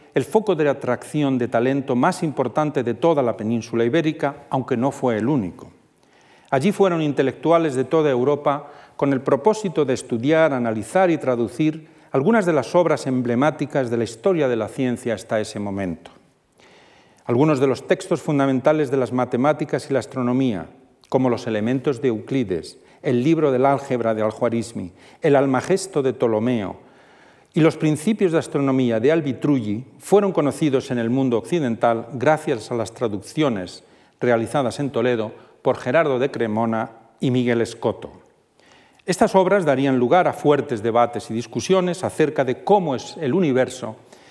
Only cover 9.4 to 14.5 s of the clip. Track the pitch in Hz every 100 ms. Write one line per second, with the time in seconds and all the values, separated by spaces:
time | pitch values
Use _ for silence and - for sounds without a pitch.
9.4 | - 214 190 160 139 123 - 117 123 160
10.4 | 160 135 120 110 101 185 190 160 131 120
11.4 | 117 - 156 156 - - - 135 147 226
12.4 | 180 156 - 175 165 147 - 127 120 120
13.4 | 147 147 139 147 123 117 113 - 196 180
14.4 | 135